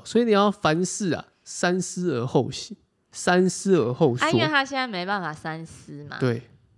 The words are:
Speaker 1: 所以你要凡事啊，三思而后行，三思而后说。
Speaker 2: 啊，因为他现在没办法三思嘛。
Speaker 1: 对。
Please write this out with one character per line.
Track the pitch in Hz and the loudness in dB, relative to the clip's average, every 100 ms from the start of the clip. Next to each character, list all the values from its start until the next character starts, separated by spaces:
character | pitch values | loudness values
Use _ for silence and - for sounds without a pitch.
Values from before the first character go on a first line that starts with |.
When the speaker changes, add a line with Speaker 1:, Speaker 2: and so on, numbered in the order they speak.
| - | 0
Speaker 1:
所 | 226 | 2
以 | 240 | 4
你 | |
要 | 202 202 | 4 4
凡 | 196 156 160 180 | 2 2 2 0
事 | - 190 107 | -2 -4 -4
啊， | - _ | -6 _
三 | - - 175 185 | -16 -2 0 0
思 | 180 - 180 | -4 -4 -2
而 | 127 | -2
后 | 123 147 117 | 0 0 0
行， | - - - _ _ _ | -4 -12 -16 _ _ _
三 | - - 180 185 | -6 2 4 4
思 | - 196 180 | 0 2 2
而 | 113 | 2
后 | 127 151 120 | 2 2 4
说。 | |
Speaker 2:
啊， | 302 | 2
因 | 349 | 2
为 | 311 | 2
他 | 294 | 0
现 | 269 269 | 0 -2
在 | 254 | -4
没 | 185 | -4
办 | 180 202 | -4 -4
法 | 165 | -4
三 | 151 165 160 160 | -8 -8 -10 -12
思 | - - 143 | -18 -18 -16
嘛。 | 147 - | -12 -2
Speaker 1:
对。 | 131 117 - _ _ | -2 -2 -6 _ _